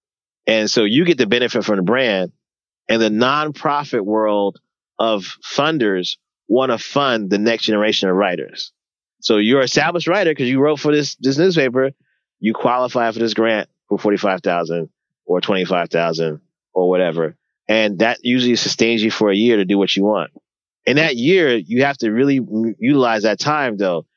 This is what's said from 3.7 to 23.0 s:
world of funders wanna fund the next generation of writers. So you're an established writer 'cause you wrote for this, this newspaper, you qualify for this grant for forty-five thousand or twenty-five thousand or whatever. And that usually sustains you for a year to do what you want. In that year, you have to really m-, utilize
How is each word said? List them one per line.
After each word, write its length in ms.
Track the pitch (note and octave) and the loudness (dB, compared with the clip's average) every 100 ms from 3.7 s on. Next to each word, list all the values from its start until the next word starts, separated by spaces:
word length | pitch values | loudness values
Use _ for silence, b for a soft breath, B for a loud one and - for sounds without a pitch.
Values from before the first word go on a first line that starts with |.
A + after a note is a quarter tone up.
| C#3+ C#3 A#2+ | -4 -4 -4
world 580 | G2 A2 G#2+ G#2 G2+ - _ _ _ - | -2 0 0 0 -2 -6 _ _ _ -4
of 380 | A2+ G#2+ F#2 - | -2 -2 -6 -16
funders 720 | - - D3+ D#3+ G#2+ F#2 F2 - _ _ - | -8 -2 0 0 0 -2 -4 -10 _ _ -2
wanna 300 | B2 C3 A2+ | 0 0 -2
fund 520 | - C#3+ C#3 A2+ G2 | -4 -2 0 -2 -2
the 80 | G2+ | 0
next 260 | A2 A2+ | 0 0
generation 440 | - G#2+ G#2+ G#2 F#2+ | 0 0 0 0 0
of 80 | F#2 | 2
writers. 560 | G2 F2 B1 - - _ _ _ _ _ | 0 -2 -8 -12 -16 _ _ _ _ _
So 180 | - G#2+ | 0 2
you're 220 | G#2+ C3+ | 4 2
an 40 | |
established 420 | B2+ D3+ D#3 E3+ D#3+ | 2 0 0 -2 -2
writer 280 | G3 F3 | 0 0
'cause 120 | D3 B2+ | 0 0
you 140 | C3+ | 2
wrote 180 | D3 C#3+ | 0 0
for 140 | D3+ | 0
this, 220 | D3 C#3+ - | 0 -2 -2
this 220 | C3 C#3 | -2 2
newspaper, 540 | F#3 E3 C3 B2+ C3+ - _ _ _ _ | 2 2 0 0 -2 -4 _ _ _ _
you 140 | G#2+ | -4
qualify 580 | A2 B2 B2 B2+ B2 A#2 | 0 0 0 0 0 -2
for 80 | A2+ | 0
this 160 | A2+ | -2
grant 340 | G#2+ A2+ G#2+ - _ - | 0 0 0 -4 _ -6
for 100 | G2+ | -2
forty-five 440 | G#2+ G2+ G2+ F#2 | 0 0 0 -2
thousand 480 | F#2+ F2 E2 E2+ D#2+ _ _ _ | -2 -2 -2 -4 -6 _ _ _
or 160 | - F2+ | -4 -2
twenty-five 480 | - F#2+ F2+ F2+ E2 | 0 -2 0 -2 0
thousand 520 | E2 E2+ E2 D#2+ D2+ _ _ _ | -2 -2 -2 -4 -6 _ _ _
or 140 | F#2 F2+ | 0 2
whatever. 480 | F2+ F2 E2 D#2 - _ _ - | 2 0 -2 -4 -6 _ _ -2
And 320 | A2 G#2+ F2+ | 0 0 0
that 180 | A2+ A#2 | 0 0
usually 340 | A#2+ B2+ B2 A2+ | -2 0 2 0
sustains 460 | - - A2+ A2+ | -2 0 0 2
you 80 | G#2+ | 0
for 200 | - G#2 | 0 0
a 60 | G2 | 2
year 200 | A#2+ G#2+ | 2 2
to 80 | |
do 140 | F#2 G2+ | 2 0
what 180 | F#2 G2 | 0 0
you 80 | |
want. 260 | G2+ G2+ D2+ - _ _ _ _ | 0 0 -4 -12 _ _ _ _
In 120 | - C#3 | 0 2
that 200 | D#3+ A#2+ | 0 0
year, 400 | C3+ F#3+ D3+ A#2 | 2 4 2 0
you 280 | E2 B2 | 0 0
have 120 | C#3 C#3 | 0 0
to 140 | A2+ | -2
really 240 | A2+ C#3 C3+ | 0 2 0
m-, 380 | G#2+ A2 A2+ G2+ | -2 -4 -4 -2
utilize 440 | A#2+ C#3+ | 0 2